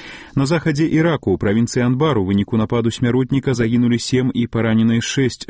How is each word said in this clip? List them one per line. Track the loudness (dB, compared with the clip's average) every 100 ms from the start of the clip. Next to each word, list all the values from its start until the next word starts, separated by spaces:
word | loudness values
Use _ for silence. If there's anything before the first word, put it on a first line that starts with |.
| -18 -20 -8 -2
На | 0
захадзе | 0 0 0 2
Іраку, | 2 2 0 0
у | 0
правінцыі | 0 0 0 0 0
Анбар, | 2 0 0
у | 2
выніку | 0 0 0
нападу | 0 0 -2
смяротніка | 0 0 0 0 0 0
загінулі | 0 0 2 2 0
сем | 0 0 0
і | -2 -2
параненыя | -2 0 2 2 0
шэсць | -2 -2 -2 -2 -10